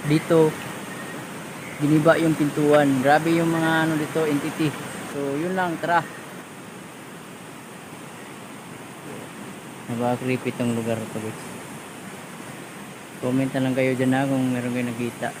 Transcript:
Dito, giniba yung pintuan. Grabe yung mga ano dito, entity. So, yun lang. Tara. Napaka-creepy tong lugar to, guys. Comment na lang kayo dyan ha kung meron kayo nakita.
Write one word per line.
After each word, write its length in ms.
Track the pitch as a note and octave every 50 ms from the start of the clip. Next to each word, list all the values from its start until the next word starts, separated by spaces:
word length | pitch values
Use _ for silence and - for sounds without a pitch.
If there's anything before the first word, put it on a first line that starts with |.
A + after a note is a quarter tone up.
| -
Dito, 480 | C#3+ D3 D#3+ - - E3+ E3 D#3+ D#3 D3+ - - - - - - - - - - - - - - - - - - - - - - - - -
giniba 400 | D3 D3 D#3 D#3 D3+ E3 D#3+ D3
yung 160 | E3 E3 D#3
pintuan. 640 | - D#3 C#3+ B2 D3+ D3+ D3 D3 D3 D3 C#3+ C3+ C3
Grabe 320 | B2+ C#3 D3 D#3 D#3 E3
yung 160 | E3 E3 E3 E3
mga 400 | E3 E3 D#3+ D#3+ D#3+ D#3+ D#3+ D#3+
ano 80 | D#3+
dito, 320 | D3+ D3+ C#3+ - D#3+ D#3+ D3+
entity. 400 | D3 C#3+ C#3 D#3 C#3 - D#3+ D3+ B2+ - - - - - - - -
So, 240 | C#3+ C#3 C#3 C#3 C#3+
yun 160 | D#3+ F3+ F#3+
lang. 240 | F#3+ F3+ F3 E3 D3
Tara. 240 | - D#3+ F3 E3+ D3+ - - - - - - - - - - - - - - - - - - - - - - - - - - - - - - - - - - - - - - - - - - - - - - - - - - - - - - - - - - - - - C#3 - - - - - - - - - - - - - - -
Napaka-creepy 640 | B2 A2+ A#2+ B2 B2 B2 B2+ B2+ B2+ A#2+ - B2+ B2 -
tong 160 | B2 A#2+ A#2
lugar 240 | A#2 A2+ A#2 A2+ A2
to, 240 | A2 - - A2+ G#2+
guys. 180 | A2 G#2+ - - - - - - - - - - - - - - - - - - - - - - - - - - - - - - - - - - - - - -
Comment 240 | B2+ B2+ C3 C3+ C3 C3+
na 80 | C3+ C3
lang 160 | C3 B2+ C3
kayo 160 | C3 C3 C3
dyan 160 | B2 C3 C3
ha 160 | C3 C3 C#3 C3+
kung 320 | C3+ C3+ C3 B2+ B2+ B2
meron 160 | A#2+ B2 B2
kayo 80 | B2+ B2
nakita. 480 | A#2+ A#2 A#2 A#2+ A#2 A#2 - A#2 A2+ A2 -